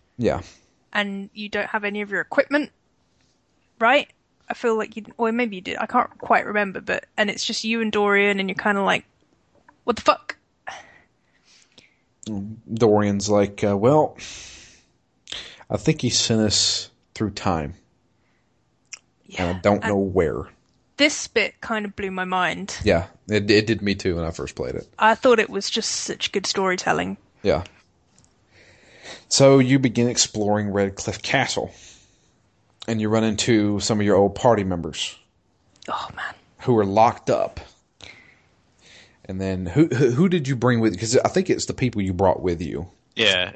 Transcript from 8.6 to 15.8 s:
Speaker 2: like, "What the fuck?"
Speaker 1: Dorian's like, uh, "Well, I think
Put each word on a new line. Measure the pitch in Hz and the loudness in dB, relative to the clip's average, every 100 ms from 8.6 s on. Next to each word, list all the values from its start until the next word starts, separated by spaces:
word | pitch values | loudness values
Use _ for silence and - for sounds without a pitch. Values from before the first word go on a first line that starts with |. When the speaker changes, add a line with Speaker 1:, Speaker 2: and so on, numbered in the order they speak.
| 214 202 | -2 0
Speaker 2:
like, | 190 185 - _ _ _ _ _ _ _ - | 0 0 -4 _ _ _ _ _ _ _ -4
"What | 226 | 0
the | |
fuck?" | - 285 - - _ _ - - - - _ _ _ _ _ _ _ _ _ _ _ _ - 104 101 110 - | 2 0 -2 -18 _ _ -18 -18 -20 -20 _ _ _ _ _ _ _ _ _ _ _ _ -12 -10 -10 -14 -10
Speaker 1:
Dorian's | 110 113 104 104 101 101 | 2 4 4 4 0 2
like, | 104 101 - | 2 2 0
uh, | 104 101 | 0 2
"Well, | 113 151 139 - - - - - - _ _ _ _ _ _ - - - - | 4 4 2 -2 -18 -18 -18 -20 -20 _ _ _ _ _ _ -16 -16 -20 -8
I | |
think | 104 | -2